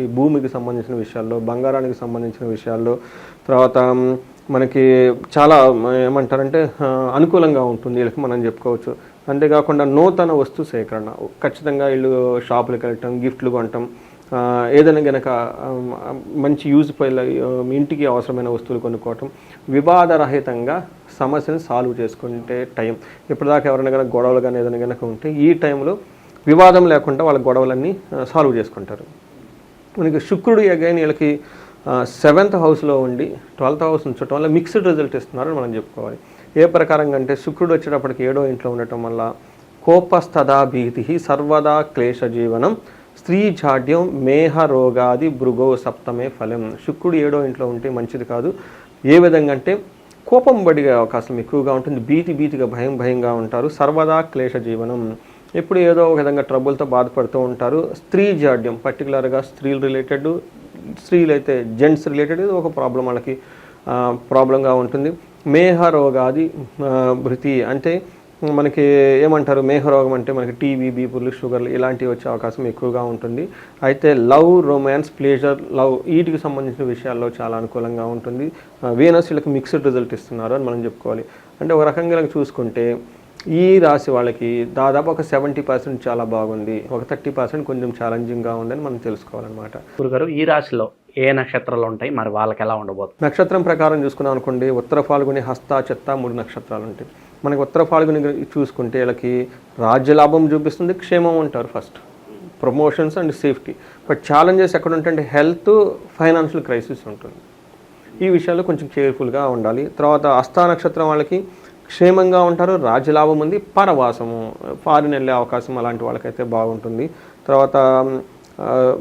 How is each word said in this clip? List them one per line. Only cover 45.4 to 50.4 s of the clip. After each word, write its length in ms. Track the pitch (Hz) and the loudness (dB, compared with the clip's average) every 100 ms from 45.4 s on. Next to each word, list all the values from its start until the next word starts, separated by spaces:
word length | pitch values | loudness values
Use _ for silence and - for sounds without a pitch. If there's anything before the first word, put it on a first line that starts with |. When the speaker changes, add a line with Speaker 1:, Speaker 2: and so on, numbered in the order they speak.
| 127 117 131 127 | -2 0 2 0
Speaker 1:
సప్తమే 520 | 123 - - 120 131 | -2 -10 -8 -6 -8
ఫలం. 480 | - 113 117 113 - - | -8 -8 -6 -8 -10 -10
శుక్రుడు 300 | 151 180 160 | -4 -2 0
ఏడో 280 | 147 147 | 0 0
ఇంట్లో 220 | 139 123 123 | -2 -4 -6
ఉంటే 240 | 120 135 | -6 -6
మంచిది 340 | 123 120 131 | -6 -6 -8
కాదు. 300 | 120 117 147 - - - - - | -8 -4 -4 -6 -12 -20 -20 -4
ఏ 140 | 135 165 | 6 6
విధంగా 340 | 175 160 147 | 8 4 2
అంటే 260 | 131 180 202 - - - - - | -2 -2 -4 -6 -20 -20 -12 2
కోపం 380 | 254 | 4